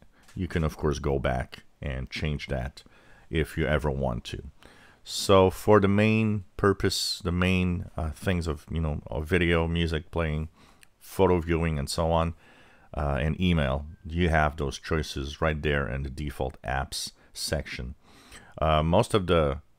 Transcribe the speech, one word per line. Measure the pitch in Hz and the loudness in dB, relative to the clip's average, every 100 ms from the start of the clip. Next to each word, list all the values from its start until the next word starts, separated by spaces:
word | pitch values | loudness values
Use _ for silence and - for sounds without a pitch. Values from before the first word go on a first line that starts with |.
| - _ - - | -20 _ -18 -10
You | 87 | -6
can, | 87 78 | -2 -2
of | - | -2
course, | 78 71 | -2 -2
go | 71 69 | -2 0
back | 69 64 - - - _ | 0 -2 -4 -12 -20 _
and | 71 65 65 | -8 -8 -8
change | - 78 73 - | -6 -4 -4 -4
that | 69 60 - - - - - - | -6 -6 -10 -20 -20 -20 -20 -6
if | 82 73 - | -2 -2 0
you | 67 | 0
ever | 73 73 | 2 0
want | 67 67 60 - | -2 -2 -4 -8
to. | - 69 - - - - - - | -12 -14 -18 -20 -20 -20 -20 -12
So | - - 95 92 | -6 4 6 6
for | - - 107 | 4 6 6
the | 98 | 8
main | 101 107 110 110 104 95 - | 4 4 4 2 -2 -6 0
purpose, | 101 95 98 - - - 85 | 2 2 0 -2 -4 -4 -4
the | |
main, | 87 90 92 90 87 90 - | 0 2 2 2 -2 -6 -6
uh, | 80 | -6
things | 73 101 90 80 | -4 -2 -2 -2
of, | 76 - | -6 -6
you | 80 | -4
know, | 80 76 - | -2 -4 -6
of | - 78 | -8 0
video, | 90 85 82 82 | 2 4 4 2
music | 85 82 80 - | 0 -2 -2 -4
playing, | 82 80 76 78 - - _ - _ | -4 -2 -2 -6 -10 -20 _ -20 _
photo | - - 92 90 | -14 2 4 4
viewing, | 80 82 82 76 | 2 0 0 -2
and | 71 | -4
so | - 82 | -2 0
on, | 82 82 - - - - _ - 80 | 2 0 -4 -16 -20 -20 _ -14 -6
uh, | 73 69 | -2 0
and | 76 - | -2 0
email, | 92 82 69 69 73 - 80 | 2 2 2 -2 -6 -14 -8
you | 82 87 | 0 2
have | 80 76 80 | 4 2 0
those | 69 - | -6 -6
choices | - 80 73 - 69 73 | -4 -4 -2 -6 -10 -2
right | 80 78 | -2 0
there | 73 71 69 | 0 0 -2
in | 67 69 | -4 -6
the | |
default | 67 73 - 65 - | -6 -8 -6 -6 -6
apps | - 67 69 - - - _ | -6 -4 -4 -8 -10 -12 _
section. | - - 78 67 - 64 - _ - - - - - | -12 -6 -4 -6 -10 -10 -12 _ -20 -20 -20 -20 -2
Uh, | 80 78 | 2 4
most | 78 90 120 | 4 4 4
of | 110 90 | 0 2
the | 85 73 71 - | 2 2 -2 -10